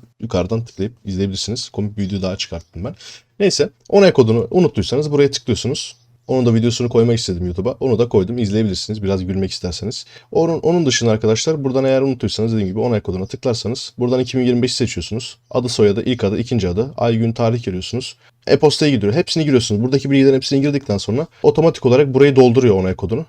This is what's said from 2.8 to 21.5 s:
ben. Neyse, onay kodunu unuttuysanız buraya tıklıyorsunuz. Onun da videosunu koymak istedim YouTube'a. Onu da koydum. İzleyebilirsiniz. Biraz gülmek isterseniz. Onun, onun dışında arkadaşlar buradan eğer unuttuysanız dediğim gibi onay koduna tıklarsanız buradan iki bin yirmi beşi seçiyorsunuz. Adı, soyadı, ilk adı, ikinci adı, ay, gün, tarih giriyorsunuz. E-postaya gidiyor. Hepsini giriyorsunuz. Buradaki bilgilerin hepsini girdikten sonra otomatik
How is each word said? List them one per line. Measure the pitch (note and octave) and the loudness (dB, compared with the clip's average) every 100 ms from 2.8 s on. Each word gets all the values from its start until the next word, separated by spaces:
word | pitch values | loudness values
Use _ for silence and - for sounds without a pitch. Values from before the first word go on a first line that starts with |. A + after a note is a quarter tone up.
ben. | G#2+ F#3 - - _ _ | -12 -12 -20 -20 _ _
Neyse, | G3 - - - _ | -2 0 -2 -4 _
onay | G3+ F#3+ | 4 6
kodunu | D3+ A2+ A2+ F#2+ | 6 4 2 0
unuttuysanız | F#3 E3 - F#2+ B2+ D3+ | 2 2 0 -2 -2 0
buraya | C#3+ C#3 | 2 2
tıklıyorsunuz. | C3+ - A#2+ C3 B2+ - - _ _ - | 0 -4 -4 -2 -6 -8 -16 _ _ -4
Onun | C3 A#2+ | 0 2
da | |
videosunu | A2+ A#2+ A#2 B2 | 2 2 0 0
koymak | A#2+ A#2 A2+ | 2 2 2
istedim | - F2 F2+ | -2 -4 -4
YouTube'a. | F2+ G#2 | -4 -4
Onu | - C3 A2 | -4 -2 0
da | A#2+ | 2
koydum. | G#2+ F#2+ A#2+ | 2 0 -2
İzleyebilirsiniz. | G#2 D3 A2 F2+ - G#2+ | -2 0 0 -2 -6 -6
Biraz | G2 G2 F#2 | -4 -4 -4
gülmek | F#2+ F#2+ | -4 -4
isterseniz. | - F2+ E2 G2+ - - - _ | -6 -8 -8 -8 -10 -14 -20 _
Onun, | - E3 D#3+ | -2 0 0
onun | - F3 D3+ | 0 0 0
dışında | A#2+ A#2 | 0 0
arkadaşlar | A2 A2 A2 - D#3 | 0 2 0 0 -2
buradan | C3+ B2+ C3+ | -2 0 2
eğer | C3 | 2
unuttuysanız | C#3 B2 G#2 - A2+ | 0 -2 -4 -2 -2
dediğim | A2 F#2+ | 0 -2
gibi | G2+ | -2
onay | A#2+ G#2+ | 0 -2
koduna | - F#2 F#2+ | -2 -6 -8
tıklarsanız | - C3 A2+ - B2 - - | -6 -4 -2 -4 -8 -10 -4
buradan | B2 B2+ | -2 0
iki | B2 B2+ | 0 0
bin | |
yirmi | B2 B2 | 0 2
beşi | B2+ - | 0 -2
seçiyorsunuz. | A#2 - - A2 - - _ | -4 -4 -8 -8 -10 -18 _
Adı, | - A#2+ | -4 -4
soyadı, | - G#2 G2+ | 2 2 2
ilk | A#2+ B2 | -2 -2
adı, | G2+ G2 | -2 -2
ikinci | A#2 A#2+ F#2 | -2 -2 0
adı, | F2 C3 - | -2 -4 -2
ay, | A#2 A#2 | 0 0
gün, | A2+ | 0
tarih | A2+ A#2 B2+ | 0 0 0
giriyorsunuz. | A2 F2+ - A#2+ C3 - _ _ - | -4 -6 -6 -8 -8 -16 _ _ 0
E-postaya | - D3+ - D3+ | 4 4 2 2
gidiyor. | C3 G2+ | 2 0
Hepsini | B2+ F3+ E3 | 0 -2 -2
giriyorsunuz. | D3 C3 A#2+ G#2 | 2 2 2 -2
Buradaki | B2 C3+ C#3 | 0 0 2
bilgilerin | C#3 C3+ C3+ | 4 4 4
hepsini | - C#3 | 0 0
girdikten | C#3 C#3 - G2+ | 0 -2 -2 -4
sonra | - A#2+ E3 _ | -2 -4 -4 _
otomatik | D3+ | 2